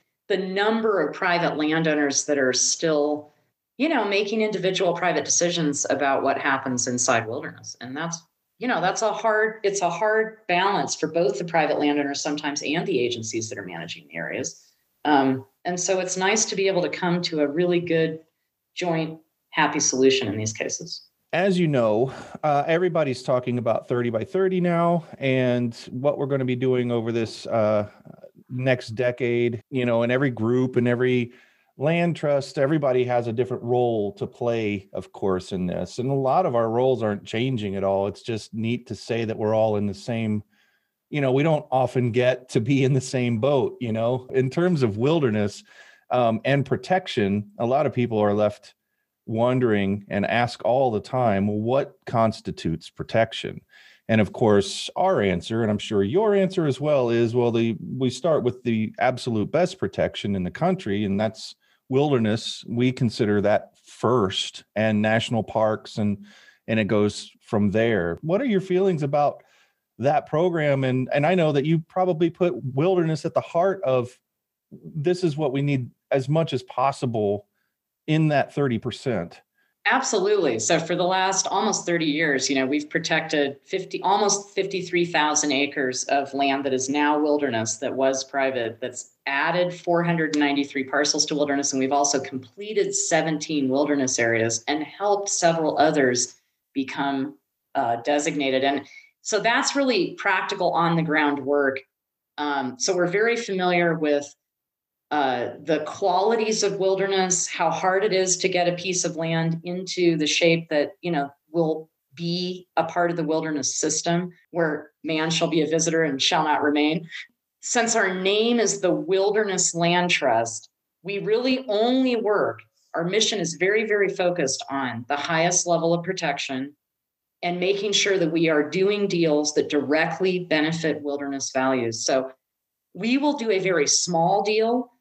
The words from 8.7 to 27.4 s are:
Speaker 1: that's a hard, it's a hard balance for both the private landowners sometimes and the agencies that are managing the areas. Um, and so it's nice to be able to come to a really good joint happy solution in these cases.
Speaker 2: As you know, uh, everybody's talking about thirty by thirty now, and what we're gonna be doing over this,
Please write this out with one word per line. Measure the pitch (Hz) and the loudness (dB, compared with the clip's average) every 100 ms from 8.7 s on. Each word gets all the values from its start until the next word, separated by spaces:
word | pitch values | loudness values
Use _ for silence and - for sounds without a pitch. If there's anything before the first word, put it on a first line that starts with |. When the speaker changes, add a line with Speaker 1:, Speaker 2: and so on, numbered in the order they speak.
| 185 | -2
Speaker 1:
that's | 175 196 | -2 0
a | 214 | -2
hard, | 208 226 214 214 214 | 0 0 2 0 0
it's | 202 190 | -2 0
a | 175 | -2
hard | 165 214 220 220 - - | 0 0 2 0 -4 -2
balance | 175 196 190 - | 0 2 0 -2
for | - 151 | -2 -2
both | 160 196 - | 0 0 0
the | 175 | -2
private | 165 147 143 | 0 2 2
landowners | 147 147 139 143 | 2 0 -2 -4
sometimes | 156 147 147 143 | -4 -4 -4 -6
and | - 165 185 | -2 -2 0
the | 139 | 0
agencies | 120 120 110 113 110 | 0 -4 -6 -6 -6
that | 107 | -8
are | 92 | -10
managing | 82 82 - 71 | -10 -12 -14 -12
the | 82 | -10
areas. | 73 98 - - _ _ _ _ 147 | -6 -6 -8 -10 _ _ _ _ 2
Um, | 143 135 131 - _ 175 | 2 2 0 -6 _ -6
and | 180 | -4
so | - 185 | -2 -2
it's | 180 185 | -2 -2
nice | 190 214 - | 0 0 0
to | 196 | 0
be | 190 | 0
able | 175 | 0
to | 175 | -2
come | - 180 175 | -2 -2 0
to | 170 156 | -2 0
a | 143 | 0
really | 151 180 175 | 0 2 2
good | 170 165 160 156 _ _ _ _ _ - | 0 0 0 -4 _ _ _ _ _ -8
joint | 180 160 156 160 _ _ _ | -2 -2 -4 -8 _ _ _
happy | - 147 151 | 0 0 2
solution | - 127 131 - 107 | 0 4 4 4 0
in | 107 | -4
these | 107 | -4
cases. | - - - 170 - - _ _ | -6 -6 -8 -10 -14 -18 _ _
Speaker 2:
As | 160 196 180 | 0 2 2
you | 165 | 2
know, | 135 110 107 131 - - - | 4 4 2 0 -4 -16 -4
uh, | 151 143 147 | 0 2 2
everybody's | 165 185 165 143 120 | 2 2 0 -2 -2
talking | - 127 127 120 | 0 0 0 -2
about | 113 110 - | 0 0 0
thirty | 123 120 | -2 0
by | 110 | -2
thirty | 101 185 190 185 | -2 0 0 2
now, | 175 170 170 170 - - | 0 2 2 0 -4 -4
and | 135 131 127 123 120 - - | 0 2 2 2 -2 -6 -12
what | 127 139 - | -2 -2 0
we're | 139 | -2
gonna | 139 | -2
be | 127 123 | -2 0
doing | 131 127 120 | 0 0 0
over | 117 113 | -2 -2
this, | 117 110 - | -2 -4 -6